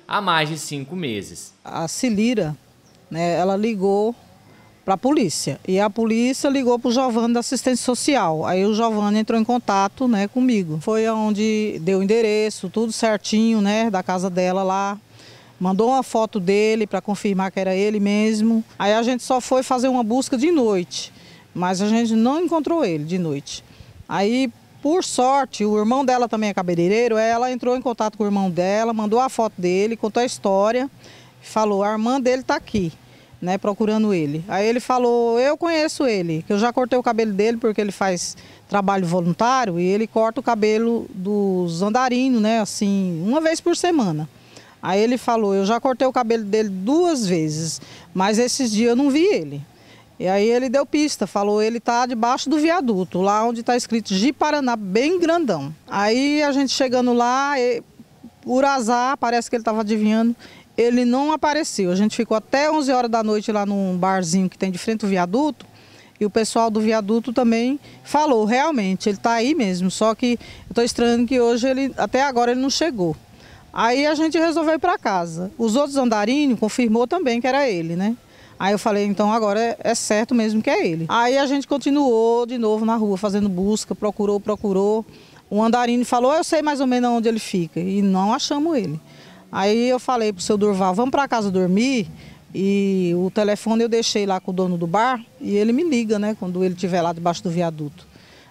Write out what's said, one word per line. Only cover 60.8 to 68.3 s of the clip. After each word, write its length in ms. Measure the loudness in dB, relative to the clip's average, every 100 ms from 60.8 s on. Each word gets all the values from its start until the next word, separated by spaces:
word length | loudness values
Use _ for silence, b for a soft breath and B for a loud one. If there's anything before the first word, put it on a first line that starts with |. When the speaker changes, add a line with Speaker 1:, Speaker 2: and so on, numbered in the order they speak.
| 2 2 2
Speaker 2:
não 260 | 2 0
apareceu. 600 | 0 0 0 -2 -2 0
A 40 | 2
gente 200 | 0 0
ficou 220 | -2 -2
até 340 | 0 0 2
onze 200 | 0 2
horas 180 | 0 2
da 140 | 0
noite 280 | 0 -2 -2
lá 140 | -2 0
num 320 | -2 -2 0
barzinho 500 | 2 0 0 0 0
que 120 | -2
tem 100 | -4
de 80 | -4
frente 260 | -4 -2
ao 60 | 0
viaduto, 560 | 0 0 0 -2 -4 -14 B B B B B
e 60 | -2
o 40 |
pessoal 400 | 0 0 0 0
do 100 | 2
viaduto 540 | 0 0 0 -2 0
também 460 | 0 2 2 0 -4 B B
falou: 420 | -2 0 2